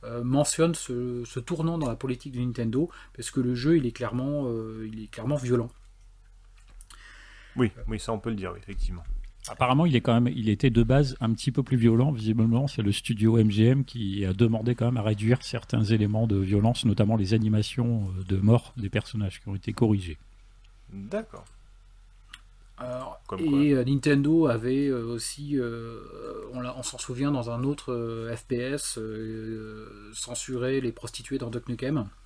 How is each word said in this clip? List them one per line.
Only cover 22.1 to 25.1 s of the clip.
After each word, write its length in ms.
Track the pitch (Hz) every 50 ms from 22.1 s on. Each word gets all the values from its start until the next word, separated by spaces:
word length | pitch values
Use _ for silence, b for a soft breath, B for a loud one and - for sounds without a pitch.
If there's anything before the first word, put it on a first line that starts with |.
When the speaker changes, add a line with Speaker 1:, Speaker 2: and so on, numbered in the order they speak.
| - - - - - - - - - _ - - - -
Speaker 1:
Alors, 420 | 127 123 123 127 131 131 - - - -
Speaker 2:
Comme 120 | 101 95
Speaker 1:
et, 60 | 165
Speaker 2:
quoi. 140 | 156 143 139
Speaker 1:
euh, 240 | 147 147 143 131 123
Nintendo 640 | 127 139 139 - 151 147 139 143 143 160 165 160 143
avait, 400 | 117 113 110 123 131 139 143 143
euh, 180 | 131 120 117
aussi, 540 | 117